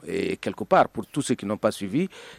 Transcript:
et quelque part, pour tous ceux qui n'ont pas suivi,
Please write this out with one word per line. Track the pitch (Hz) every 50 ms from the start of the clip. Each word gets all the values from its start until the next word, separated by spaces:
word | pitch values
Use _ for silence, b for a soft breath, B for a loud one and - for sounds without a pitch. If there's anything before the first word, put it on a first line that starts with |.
| -
et | - 87 92 92 87 -
quelque | - - 107 95 - 104
part, | - 190 170 131
pour | - - - 101
tous | - - 151 135
ceux | - 123
qui | - -
n'ont | 101 107
pas | - - 107
suivi, | - - 101 92 101 151 190 185 B B B B B